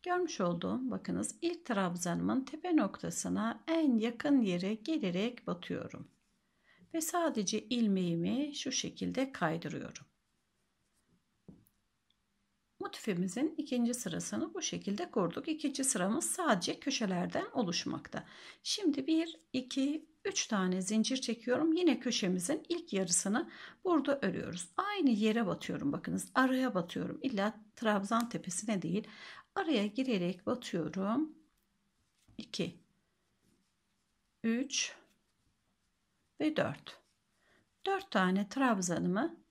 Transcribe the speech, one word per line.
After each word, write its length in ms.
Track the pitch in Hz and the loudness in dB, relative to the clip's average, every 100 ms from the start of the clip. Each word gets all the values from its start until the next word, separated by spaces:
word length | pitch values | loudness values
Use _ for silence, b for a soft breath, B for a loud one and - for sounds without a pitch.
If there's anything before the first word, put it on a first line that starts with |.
Görmüş 380 | - 359 349 - | 0 0 0 0
olduğum 500 | 180 170 180 220 254 | 0 2 0 -2 -2
bakınız 440 | 190 - 180 226 - | -4 -2 -2 -2 -2
ilk 240 | 339 339 - | -4 -4 -2
trabzanımın 800 | 208 185 175 175 170 175 233 | 0 0 0 -2 0 2 0
tepe 340 | 269 311 359 311 | -2 -6 2 4
noktasına 840 | 202 - 165 170 185 185 220 - - | 2 -2 -6 -4 -2 0 0 -2 0
en 300 | 330 311 233 | 2 4 4
yakın 440 | 226 240 294 285 | 2 0 4 4
yere 320 | 214 175 185 | 6 2 0
gelerek 720 | 220 - 320 190 180 220 240 - | -2 -2 0 2 0 0 -2 -6
batıyorum. 600 | 175 - 170 - - - _ _ _ b b b b b | -6 -4 -6 -6 -10 -14 _ _ _ b b b b b
Ve 80 | 330 | -4
sadece 580 | 320 349 330 254 185 214 | -2 0 2 0 0 -2
ilmeğimi 960 | 214 240 220 190 175 170 175 233 294 285 | -2 0 4 4 2 2 0 0 -2 -4
şu 160 | - | -4
şekilde 600 | 262 - - 180 175 262 | -4 -4 -6 -4 -2 -2
kaydırıyorum. 760 | - 165 160 151 151 - - - _ _ _ _ _ _ _ _ _ _ _ _ _ - - _ _ _ _ _ _ _ _ _ _ _ _ | -2 -2 -2 -6 -8 -10 -14 -20 _ _ _ _ _ _ _ _ _ _ _ _ _ -20 -20 _ _ _ _ _ _ _ _ _ _ _ _
Motifimizin 760 | 392 - - 175 185 233 311 - | -10 -6 -4 0 0 0 -2 -2
ikinci 360 | 277 247 233 | -2 0 2
sırasını 600 | 240 - 170 - 208 - | 0 -4 -4 -4 -4 -4
bu 80 | 381 | -4
şekilde 500 | - 175 - 208 349 | -4 -4 -4 -4 -2
kurduk. 360 | - 175 - 285 | 0 0 0 -4
İkinci 360 | 311 294 277 | -2 -2 0
sıramız 480 | 262 208 180 240 339 | 0 2 2 0 0
sadece 480 | - 330 208 175 - | 0 2 2 0 -4
köşelerden 680 | - 254 214 180 180 - 415 | -4 -2 0 0 0 -2 -2
oluşmakta. 720 | 269 196 175 - 127 - - - B B B | -2 0 0 -2 -6 -6 -10 -10 B B B
Şimdi 440 | - - 381 277 269 | -6 0 2 2 2
bir, 320 | 320 330 - _ | 2 2 -6 _
iki, 520 | 254 254 - 269 311 - _ - | -6 -4 0 0 0 -6 _ -4
üç 220 | 381 - | -2 0
tane 340 | 214 185 185 | 2 2 2
zincir 360 | 185 214 214 262 | 2 2 2 0
çekiyorum. 560 | - 226 - 254 320 | -2 -4 0 2 4
Yine 260 | 320 359 240 | 6 4 4
köşemizin 640 | 254 233 190 185 175 311 - | 2 0 2 0 0 -2 -2
ilk 240 | 339 - | -4 -2
yarısını 560 | 196 185 175 196 220 330 B B B | -2 2 2 2 0 -2 B B B
burada 360 | 370 330 269 277 | 2 2 4 2
örüyoruz. 480 | 196 175 - 175 - - | 0 -2 -6 -8 -6 -2
Aynı 320 | 392 403 285 | -2 2 4
yere 380 | 214 220 220 202 | 6 4 2 0
batıyorum. 460 | 170 - - - | -2 -4 -2 -2
Bakınız 380 | 143 - 185 - - | -2 -2 -4 -2 2
araya 400 | 262 262 262 190 | 4 4 2 0
batıyorum. 440 | 175 - 180 - | -2 -4 -4 -4
İlla 380 | 269 208 202 220 - - | -4 0 -2 -2 -18 -4
trabzan 540 | 226 208 196 233 233 | 0 2 2 0 0
tepesine 520 | 165 - - - 208 | -4 -6 -6 -2 -2
değil. 260 | 165 180 220 B B B B - | 0 -2 -4 B B B B -4
Araya 320 | 330 262 208 | 2 2 2
girerek 580 | 208 262 214 175 185 - | 0 0 2 0 -2 -2
batıyorum. 920 | 240 - 185 151 190 196 240 311 - _ _ _ _ _ _ _ _ _ - | -4 -2 -2 -2 -2 0 0 0 -4 _ _ _ _ _ _ _ _ _ -16
İki, 420 | - - 175 - _ _ _ _ _ _ _ _ _ _ _ _ _ _ _ _ | -12 -6 -6 -6 _ _ _ _ _ _ _ _ _ _ _ _ _ _ _ _
üç 520 | 226 226 262 - - - _ _ _ _ _ _ _ _ _ _ _ _ _ _ | 0 0 0 -2 -4 -6 _ _ _ _ _ _ _ _ _ _ _ _ _ _
ve 160 | 302 302 | 2 4
dört. 440 | - 147 - - _ _ _ b b b b _ - | 0 -2 -10 -18 _ _ _ b b b b _ -2
Dört 260 | 392 381 | -2 0
tane 380 | 214 185 190 208 | 2 4 4 0
trabzanımı 880 | 269 262 208 175 165 175 190 311 - _ | 2 2 4 2 0 2 2 0 -4 _